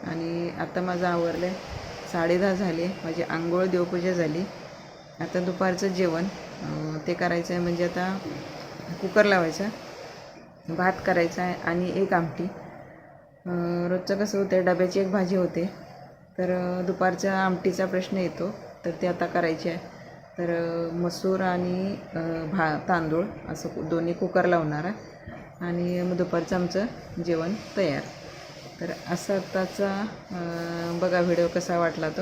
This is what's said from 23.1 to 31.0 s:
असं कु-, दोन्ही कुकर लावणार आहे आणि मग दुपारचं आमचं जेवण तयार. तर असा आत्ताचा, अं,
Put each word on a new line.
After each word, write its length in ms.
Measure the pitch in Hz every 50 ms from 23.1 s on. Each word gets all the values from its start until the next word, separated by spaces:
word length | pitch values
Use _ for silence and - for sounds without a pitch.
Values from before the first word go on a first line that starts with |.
| 156 165 190 214 - - - -
असं 200 | 156 - - 165
कु-, 140 | - - 156
दोन्ही 300 | 156 170 165 165 170 175
कुकर 320 | - 190 180 - 185 175
लावणार 400 | 180 175 170 160 151 151 147 165
आहे 80 | 185 220 - - - - - - - - - - - - - 175
आणि 360 | 175 175 175 175 175 180 175
मग 160 | 180 180 180
दुपारचं 380 | 175 180 170 - 170 160 - 196
आमचं 300 | 180 175 175 - 190 208 247 - - - - - 180 170
जेवण 280 | 180 170 160 165 175 208 214 - - -
तयार. 240 | 208 190 156 135 - - - - - - - - - - - - - - - - -
तर 100 | 170 170 - - - -
असा 240 | 175 175 - - 202
आत्ताचा, 680 | 190 185 - - 190 185 185 - - 202 196 196 196 214 214 - - - -
अं, 680 | 190 180 175 170 170 170 170 170 170 170 170 170 170 170